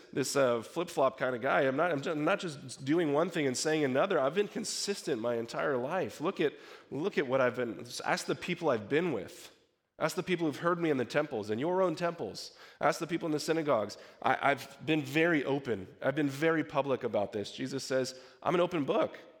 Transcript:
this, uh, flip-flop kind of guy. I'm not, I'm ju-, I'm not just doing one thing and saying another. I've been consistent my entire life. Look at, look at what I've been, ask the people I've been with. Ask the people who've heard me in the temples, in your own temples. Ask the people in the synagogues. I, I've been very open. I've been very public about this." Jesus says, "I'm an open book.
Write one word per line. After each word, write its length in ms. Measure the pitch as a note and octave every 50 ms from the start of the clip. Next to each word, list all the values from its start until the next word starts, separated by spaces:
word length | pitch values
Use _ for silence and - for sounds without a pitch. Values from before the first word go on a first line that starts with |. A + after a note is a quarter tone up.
| - -
this, 240 | - - C3 - -
uh, 240 | C#3 C3+ B2 A#2+ A#2
flip-flop 560 | G#2+ - - E3 F3 F3 - D#3+ C#3 C3 C3 -
kind 160 | C#3+ B2+ B2+
of 60 | A#2
guy. 220 | A2+ C#3 F3+ F3+
I'm 140 | D3 C3+ C3
not, 140 | C#3+ E3 F3+
I'm 100 | D#3+ C#3
ju-, 120 | C3+ F#3
I'm 120 | E3 D3 D3+
not 140 | D#3+ G3 G3+
just 460 | G3 F3 C#3+ C#3 C#3 C3 - - C#3
doing 280 | C3+ D3+ F3 F3 D3
one 180 | C#3 D3 E3+ F#3
thing 160 | - F3 D3
and 100 | C3+ B2
saying 260 | - - D#3 D#3 D#3+
another. 380 | D3+ C3+ B2+ C3+ E3+ G3+ F#3+ D3+
I've 140 | C3 C#3 D#3
been 140 | G3 G#3 -
consistent 720 | - - G#3+ - - - - G3+ G3+ - - F3 C#3+ A2+
my 160 | A2 A#2+ A#2+
entire 400 | A#2 A#2 A#2 - D#3+ E3 E3 C#3
life. 440 | B2 A#2+ C#3 E3+ F#3+ D3+ G#2 - -
Look 200 | C#3+ F3+ G3 -
at, 120 | E3 C#3 - - - - - - - -
look 260 | A#2 C3+ D#3+ G3+ - G3
at 80 | D#3
what 140 | B2 B2+ C3+
I've 160 | B2+ B2 A2+
been, 280 | B2 B2 A#2 G2+ - A#2+ B2 - - -
ask 220 | - E3 F#3 -
the 80 | - E3+
people 360 | - - - F3 - E3+ D3+
I've 180 | B2+ A2 G#2 G2
been 240 | C3+ D3+ F3+ F3
with. 380 | C3+ G2+ E2+ - - - - - - _ _ _ _ _ _ _ _ -
Ask 160 | C#3+ D#3+ -
the 80 | F#3
people 240 | E3+ - F#3 E3 E3+
who've 120 | D#3 B2+ -
heard 200 | D#3 E3+ F3+ F3
me 120 | E3+ D#3+
in 80 | C#3+ C3
the 80 | A#2+
temples, 440 | A2 - D3 D3+ D3+ C3+ A2 G2+ G#2
in 80 | G#2+ G2
your 220 | C#3+ E3+ F3+ F#3
own 140 | F#3+ F3+ D#3+
temples. 580 | D3+ F3 E3+ E3+ - C3+ G2 F#2 - - - - - - - - -
Ask 200 | - C#3+ D#3+ -
the 60 | E3
people 200 | D#3 F3 D#3+ E3+
in 60 | E3
the 80 | D3+ D3
synagogues. 560 | - - D#3+ E3 D#3 D3 C3+ A2 G#2 G#2 - - - - - -
I, 280 | - A#2 C3 - - C#3
I've 340 | C#3+ B2+ B2+ - - - -
been 180 | D3+ D#3+ D#3
very 400 | C#3 C3 C3+ D#3+ D#3+ F3 E3+ D3 A#2+
open. 440 | - C#3 D3 C#3 C3 A2 G2 F#2 - - -
I've 120 | - C3 C#3
been 140 | D3+ D3 C#3+
very 340 | C3+ C#3 D#3+ E3 E3 D#3+
public 400 | D3 D3+ - C#3+ C3+ C#3 C3 A#2
about 300 | - A#2 G#2 G#2+ G2+ G2
this." 180 | - G#2+ G2+ -
Jesus 320 | - - C3 B2+ C3 C3+
says, 320 | - - C3 C3 C3 B2 - - - - - -
"I'm 120 | - A2 E3
an 60 | F3
open 240 | F3 F3 F3+ E3 C#3
book. 340 | C#3+ G3 A3 G3 - - - - - - -